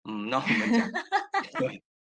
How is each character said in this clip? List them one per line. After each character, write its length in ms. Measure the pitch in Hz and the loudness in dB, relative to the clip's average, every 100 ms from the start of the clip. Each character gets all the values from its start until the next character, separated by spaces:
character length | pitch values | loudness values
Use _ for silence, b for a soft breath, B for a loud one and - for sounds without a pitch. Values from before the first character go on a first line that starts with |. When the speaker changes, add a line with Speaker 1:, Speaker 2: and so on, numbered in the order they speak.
Speaker 1:
嗯， 260 | - 107 107 | -8 -6 -2
那 100 | 127 | -2
我 80 | 220 | 2
们 260 | 226 214 | 2 4
讲， 180 | 233 - | 4 2
Speaker 2:
<laughs> 720 | 359 - 392 403 392 - - | -4 -2 -2 0 -4 -4 -4
Speaker 1:
对， 220 | 254 - _ _ _ | -4 -4 _ _ _